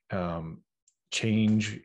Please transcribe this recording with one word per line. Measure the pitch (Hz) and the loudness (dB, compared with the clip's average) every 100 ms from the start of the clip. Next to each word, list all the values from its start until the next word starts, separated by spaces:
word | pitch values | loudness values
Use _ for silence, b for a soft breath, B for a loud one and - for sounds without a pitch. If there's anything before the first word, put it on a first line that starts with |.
| - | -8
um, | 98 87 85 80 82 _ _ _ _ _ | -4 -4 -4 -8 -12 _ _ _ _ _
change | - 113 110 107 107 107 104 | -4 2 4 4 2 0 -6